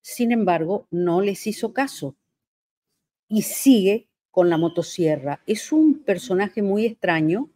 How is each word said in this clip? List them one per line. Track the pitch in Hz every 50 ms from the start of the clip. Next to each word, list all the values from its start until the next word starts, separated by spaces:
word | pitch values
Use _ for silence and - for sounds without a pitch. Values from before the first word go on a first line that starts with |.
Sin | _ - - - 247 233 240
embargo, | 233 208 180 175 165 160 160 196 208 - _
no | - 170 175 175 165 180
les | 196 202 196 - -
hizo | 214 208 - - 214 226
caso | - 269 269 - - - 139 - _ _ _ _ _ _ _ _ _ _ _ _ _ _ _ _ _ _ _ _ _ _ _
y | 214 220 -
sigue | - - - - 277 262 226 185 190 202 226 - _ _ _ _ _
con | _ 185 180 175
la | 170
motosierra. | 160 165 170 165 170 165 - - - 175 160 151 143 135 143 143 - _
Es | - 214 214 - - -
un | 311 311 311 285 302 -
personaje | - 196 180 - - 185 180 202 202 - - 208
muy | 196 196 208 220
extraño | 233 226 _ - 185 170 160 156 156 165 214 277 - _